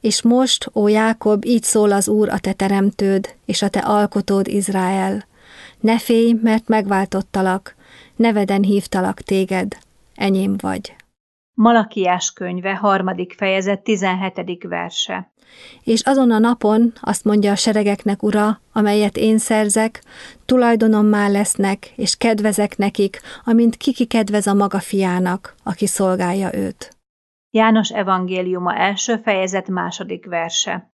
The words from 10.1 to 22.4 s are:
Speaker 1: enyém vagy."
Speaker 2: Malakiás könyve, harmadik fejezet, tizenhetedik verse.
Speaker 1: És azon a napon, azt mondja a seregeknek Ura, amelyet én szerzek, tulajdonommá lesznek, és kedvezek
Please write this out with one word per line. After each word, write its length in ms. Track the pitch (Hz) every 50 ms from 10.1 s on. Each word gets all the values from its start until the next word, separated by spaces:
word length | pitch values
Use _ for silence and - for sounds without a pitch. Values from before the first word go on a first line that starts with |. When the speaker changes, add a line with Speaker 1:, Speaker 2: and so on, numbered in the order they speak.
| _
Speaker 1:
enyém 400 | - 202 196 190 190 190 196 196
vagy." 380 | 196 - 190 - - 208 - - _ _ _ _ _ _ _ _ _ _ _ _
Speaker 2:
Malakiás 760 | - 220 233 240 233 208 220 - 214 190 175 180 180 - - _
könyve, 420 | - 190 180 180 180 180 196 196
harmadik 580 | 185 196 202 196 190 185 185 190 180 180 180 -
fejezet, 480 | - 208 190 190 190 190 196 202 196
tizenhetedik 880 | 196 - 214 190 190 190 185 180 190 190 185 - 180 180 175 175 - 175
verse. 640 | 175 170 175 175 - - - - 185 185 185 _ _ _ _ _ - - - - - _ _
Speaker 1:
És 200 | - 226 226 -
azon 280 | 262 277 269 262 240
a 80 | 226 214
napon, 540 | 220 240 240 - - 208 214 220 240 233 233 -
azt 240 | - - 208 - -
mondja 280 | 208 208 214 202 202 202
a 40 |
seregeknek 680 | 196 - 233 214 214 208 202 202 202 - 208 202 - -
Ura, 380 | 214 202 214 208 214 214 - _ _ _
amelyet 440 | 220 208 208 208 208 208 202 -
én 220 | - - 214 220 220
szerzek, 640 | 214 - 220 214 214 208 196 220 220 226 - - _ _ - - - - - _ _
tulajdonommá 840 | - 254 254 240 233 233 220 226 220 220 214 214 214 214 208 202 202
lesznek, 640 | 202 202 208 196 - - 196 196 196 202 - - _
és 200 | - - 190 -
kedvezek 600 | _ - 233 226 208